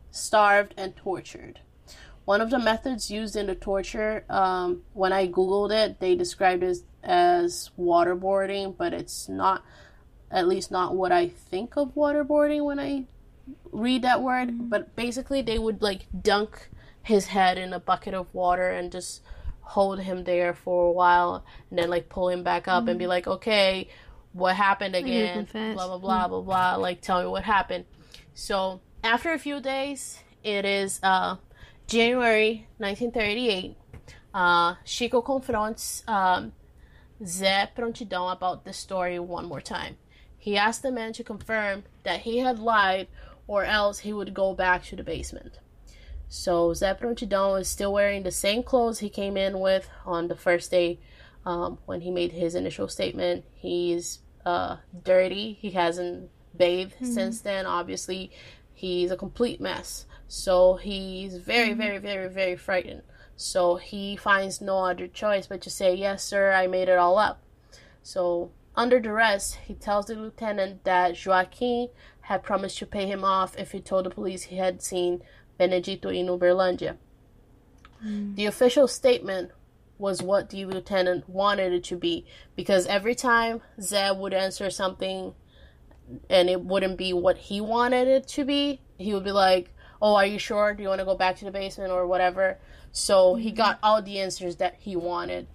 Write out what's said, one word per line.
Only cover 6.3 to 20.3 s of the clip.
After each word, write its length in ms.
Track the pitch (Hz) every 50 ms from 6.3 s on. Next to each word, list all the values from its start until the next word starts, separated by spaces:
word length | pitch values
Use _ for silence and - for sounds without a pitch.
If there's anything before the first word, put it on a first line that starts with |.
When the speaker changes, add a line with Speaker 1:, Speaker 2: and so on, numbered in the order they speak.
| - - 196 185 180 180 180
Speaker 1:
it 160 | 180 180 175 - - - - -
as 680 | - 180 175 175 175 175 175 175 175 175 - - - _ -
waterboarding, 960 | 175 175 170 170 170 180 180 180 185 190 196 196 196 196 196 196 196 190 180
but 160 | - 175 170 170
it's 360 | 170 170 - - - - -
not, 340 | - 190 185 190 190 - - - - - - - - - - - _ - - -
at 180 | - 190 175 180
least 200 | 190 190 - -
not 240 | 190 180 180 - 180
what 180 | 190 185 180 180
I 160 | 175 175 349
think 480 | - - - - 185 185 233 - -
of 180 | 294 285 254 -
waterboarding 680 | 294 294 285 294 294 294 285 294 294 294 294 302 294 294
when 140 | 294 285 285
I 260 | 277 285 285 269 254 - - - - - _ - - - 285 - - -
read 300 | - 208 220 247 254 254
that 200 | 240 254 247 247
word. 280 | 254 254 254 254 254 240
Speaker 2:
Mm-hmm. 180 | 233 233 233 233
Speaker 1:
But 260 | - 339 349 - -
basically, 440 | 226 233 240 226 262 254 - 277 269
they 160 | 247 226 220 226
would, 220 | 220 220 208 190
like, 260 | 214 202 190 190 - - - 180
dunk 480 | - 214 196 208 214 214 - - - - - - - - - - -
his 240 | - 220 196 190
head 300 | - 196 202 185 185 185
in 140 | 185 185 185 180
a 60 | 180
bucket 340 | - - 185 - - 196 190
of 200 | 190 180 - -
water 360 | 185 180 175 180 180 185 180
and 220 | 185 180 175 175
just 300 | - 180 180 - - - - - - - - - - -
hold 380 | - - - 208 196 196 196 196
him 240 | 185 190 180 180 175
there 280 | 180